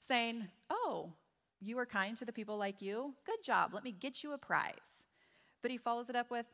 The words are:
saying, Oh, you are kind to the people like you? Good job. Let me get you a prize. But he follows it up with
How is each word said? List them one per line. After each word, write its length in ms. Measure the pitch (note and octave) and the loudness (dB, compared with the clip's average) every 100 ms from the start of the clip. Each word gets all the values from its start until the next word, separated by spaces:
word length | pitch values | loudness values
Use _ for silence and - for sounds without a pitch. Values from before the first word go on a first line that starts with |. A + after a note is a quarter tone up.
saying, 480 | - B3+ A#3 A#3 G3+ - _ | 4 4 4 0 -6 -10 _
Oh, 420 | F#4 A#4 F#3+ E3 D#3+ _ _ _ _ | 0 2 0 -4 -10 _ _ _ _
you 180 | G3 A#3 | -6 -2
are 80 | B3 | 0
kind 300 | A3 F#3+ A3+ | 2 0 0
to 80 | |
the 80 | A#3 | -6
people 240 | A#3 G#3+ G#3+ | -6 -4 0
like 260 | G3+ G3 | 0 0
you? 320 | G3 G#3 C#4 C4+ | -2 -2 -2 -6
Good 180 | - A4 | -4 -4
job. 300 | G4 G#3+ E3+ | 4 4 4
Let 120 | F#3+ | 2
me 80 | B3+ | -6
get 300 | G3 B3+ C4+ | -4 -6 -6
you 100 | D4+ | -6
a 60 | C#4+ | -8
prize. 680 | - D#3+ - - - - - _ _ _ _ _ | 0 2 2 -4 -14 -20 -20 _ _ _ _ _
But 80 | A#3+ | -4
he 80 | B3 | -2
follows 320 | A#3+ A#3+ A#3+ | 0 0 2
it 60 | A#3+ | 0
up 140 | A#3+ | 2
with 160 | A#3+ A#3 | 0 -2